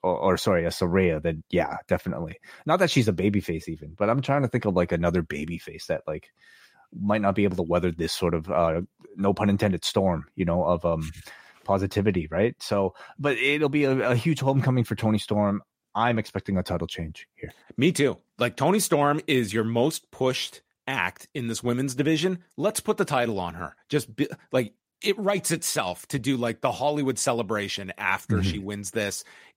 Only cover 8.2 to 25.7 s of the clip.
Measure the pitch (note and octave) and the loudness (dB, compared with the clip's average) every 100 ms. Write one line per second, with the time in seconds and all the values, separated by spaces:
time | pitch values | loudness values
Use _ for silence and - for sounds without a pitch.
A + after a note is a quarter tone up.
8.2 | F2 E2 D#2+ D#2+ E2 D#2+ F#2 _ - - | 0 0 -2 0 2 0 -4 _ -20 -2
9.2 | G2 G2 G2+ G2 G#2+ F2+ - - F#2+ E2 | 0 2 2 2 2 0 0 2 2 0
10.2 | - - F2 F2 D#2+ F2 E2+ E2+ D#2+ D#2+ | -4 -4 0 2 2 2 0 -2 -4 -10
11.2 | - - - - - G2 F#2+ - G#2 F2+ | -18 -20 -20 -18 -2 0 0 0 2 0
12.2 | D#2 D#2+ A2+ - - G#2 F#2+ - - - | -2 0 0 -2 -4 0 0 -4 -18 -6
13.2 | C#3+ A#2 C3+ D3 D3+ D3 C#3 C3+ A#2 B2 | -2 0 2 2 2 2 2 2 2 2
14.2 | E3 D3 C3+ C#3 C3 B2+ A#2 A2 A2+ G#2+ | 2 0 2 2 2 2 0 0 2 0
15.2 | - G#2 G#2 G2+ - _ _ G2 A#2 A2+ | 0 0 2 0 -6 _ _ -2 0 0
16.2 | G#2+ G2 - F#2+ F2+ E2+ E2 - E2 - | -2 -6 -2 -2 0 -4 -4 -6 -10 -10
17.2 | - _ - - _ - D3+ - C#3+ F#2+ | -20 _ -16 -16 _ 0 2 4 0 0
18.2 | _ - A#2+ - C#3+ G#3 - D3+ C#3+ D3+ | _ -2 -2 2 2 2 2 2 4 2
19.2 | - C3+ A2 G#2+ A2 A#2 C3+ D#3 - - | 2 0 2 0 0 2 2 0 -10 -2
20.2 | C3 C3 - - _ _ - C3 F2+ - | -2 -2 -6 -12 _ _ -6 -2 -2 -4
21.2 | - D3 A#2 A2 A#2+ A#2+ C3+ B2+ C#3+ D#3 | -12 -8 -6 -4 -2 0 -2 0 0 2
22.2 | F3+ F3+ - - F#3+ G#3+ - G#3 F#3+ C#3 | 0 -2 -8 -4 -2 -2 -4 -2 2 2
23.2 | A#2+ G2+ F2 E2 E2 - _ D3 - A2 | 0 -2 -4 -6 -12 -12 _ -2 -2 -4
24.2 | D3+ - _ C3 A2 - _ _ F3+ G3 | -4 -4 _ -2 -2 -8 _ _ -2 0
25.2 | G3 G3+ - E3 - | 0 0 0 -2 -2